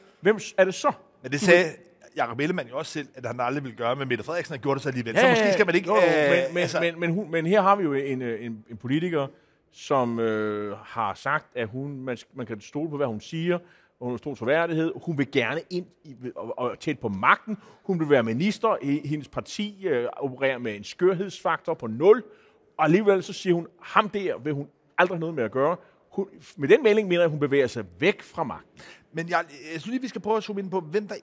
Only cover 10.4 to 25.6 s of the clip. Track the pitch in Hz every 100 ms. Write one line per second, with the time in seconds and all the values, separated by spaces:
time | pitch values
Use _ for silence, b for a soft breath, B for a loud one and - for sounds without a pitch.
10.4 | 107 104 104 101 - 120 104 95 135 151
11.4 | - 127 110 123 143 139 131 120 - 135
12.4 | 120 107 - 143 160 143 135 107 - 165
13.4 | 170 175 175 b b b 123 120 151 135
14.4 | 113 156 170 160 165 - - 143 135 135
15.4 | 113 147 - 180 190 _ 156 113 123 -
16.4 | 110 117 123 120 - 135 117 98 120 202
17.4 | - 214 B B - 180 151 143 113 113
18.4 | 196 196 226 190 139 147 143 151 131 -
19.4 | - - 208 196 190 127 120 - 139 127
20.4 | 135 127 120 104 104 - 180 175 196 -
21.4 | 180 160 - 160 117 110 175 233 - b
22.4 | b b b - 156 180 208 190 175 185
23.4 | 190 170 165 _ - 196 214 208 180 123
24.4 | 135 143 143 _ _ - 180 175 160 160
25.4 | 110 127